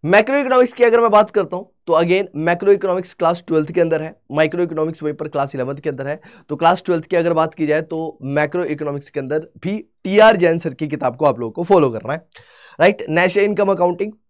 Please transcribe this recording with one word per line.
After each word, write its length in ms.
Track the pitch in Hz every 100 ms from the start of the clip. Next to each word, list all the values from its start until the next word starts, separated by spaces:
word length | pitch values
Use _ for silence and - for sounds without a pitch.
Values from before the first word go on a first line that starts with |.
मैक्रो 340 | 151 233 226 277
इकोनॉमिक्स 360 | 262 254 247
की 100 | -
अगर 160 | 240 233
मैं 80 | 233
बात 180 | 208 214
करता 280 | 208 180 185
हूँ, 120 | - _ -
तो 60 | 165
again 300 | 170 185 196 147
मैक्रो 340 | 160 175 196
इकोनॉमिक्स 420 | 202 190 185 180
क्लास 300 | - 170 175 -
ट्वेल्थ 240 | 160 151
के 100 | 170
अंदर 200 | 165 156
है, 120 | 156 - _
माइक्रो 320 | 143 156 175
इकोनॉमिक्स 400 | 175 156 160 160
वहीं 100 | 151
पर 140 | 147 131
क्लास 260 | 143 139 135
इलेवंथ 220 | 127 139
के 120 | 151
अंदर 180 | 135 139
है। 120 | 151 - - _
तो 60 | 147
क्लास 280 | 165 180 -
ट्वेल्थ 200 | 170 -
की 100 | 175
अगर 180 | 165
बात 200 | 160 160
की 120 | - 151
जाए, 160 | 151
तो 360 | 160 160 160 -
मैक्रो 400 | 131 143 151 180 170
इकोनॉमिक्स 440 | 151 147 143 -
के 100 | 147
अंदर 280 | 135 156 160 -
भी 140 | 180 208 - _
टीआर 320 | 185 202 220 208
जैन 240 | 170 165
सर 140 | 165
की 140 | 135 151
किताब 280 | 151 131 127
को 100 | 147
आप 140 | 127
लोगों 120 | 113
को 120 | 135
फॉलो 260 | 170 190 139
करना 240 | 110 104
है, 120 | 160 _ - _ _ - -
राइट? 260 | 175 202 -
नेशनल 340 | 160 180 196
इनकम 280 | 208 202 196
अकाउंटिंग 400 | 190 175 175 208 214